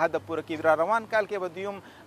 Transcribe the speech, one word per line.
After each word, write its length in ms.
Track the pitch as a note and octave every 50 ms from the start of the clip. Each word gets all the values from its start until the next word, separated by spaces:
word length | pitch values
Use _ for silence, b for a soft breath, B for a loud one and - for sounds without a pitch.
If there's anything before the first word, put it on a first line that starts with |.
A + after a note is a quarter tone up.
| E3
هدف 160 | E3 D#3+ D#3 - E3
پوره 140 | D#3+ D3+
کړي. 200 | D3+ - D#3+ D3+ D#3
را 100 | D#3+ D#3
روان 320 | D3+ E3 F#3+ A3 A3+ A3
کال 200 | G#3 A3 A3 G3+
کې 120 | - G#3 G3
به 100 | F#3 F3+
دوی 180 | D#3+ F#3 G3
هم 160 | G3+ G3+ F#3+ - B B B B